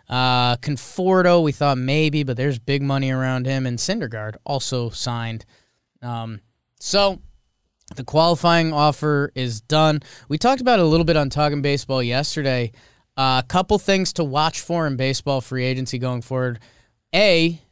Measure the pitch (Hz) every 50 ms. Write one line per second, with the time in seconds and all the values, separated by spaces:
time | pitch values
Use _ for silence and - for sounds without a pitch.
0 | _ - 123 127 127 127 127 123 123 120 123 123 - 147 143 131 - - - -
1 | 180 185 190 185 175 180 175 175 160 147 135 - 147 143 135 127 127 131 143 156
2 | 156 156 143 151 143 131 123 120 131 143 135 113 - - 139 143 139 139 139 135
3 | 135 131 131 131 131 131 131 127 127 135 135 135 131 127 120 117 - - 196 226
4 | 160 113 117 110 107 110 110 - - - 143 135 - - 131 123 120 117 - -
5 | - 123 120 117 117 113 113 113 - _ _ _ _ _ _ _ _ _ _ _
6 | 123 120 120 117 113 113 110 104 - _ _ _ _ _ _ _ - - - 202
7 | 202 196 185 - - - - _ _ _ _ _ _ _ _ _ _ - - 139
8 | 123 - 143 156 165 170 170 143 - 170 170 170 165 160 156 147 147 151 139 -
9 | 151 151 147 143 143 143 - 131 127 120 110 107 - - 151 156 156 156 151 151
10 | - - - - - - 143 156 - 247 269 247 247 247 240 202 170 156 156 165
11 | 170 160 165 151 143 135 - 147 151 147 147 147 139 143 143 139 - - 135 131
12 | 123 120 120 135 147 - - 156 143 135 127 123 120 107 - _ _ _ _ _
13 | _ _ _ - 131 131 131 127 127 - - 180 190 - 214 196 - - 196 190
14 | 185 - - - 160 139 131 147 156 160 - - - - 170 170 160 147 135 120
15 | 135 135 131 - - 143 139 131 120 - 131 127 127 127 127 131 131 - - 123
16 | 127 127 123 123 117 - 131 127 127 123 120 110 - _ _ _ _ _ _ _
17 | _ _ - 180 214 202 175 165 165 170 165 156 _ _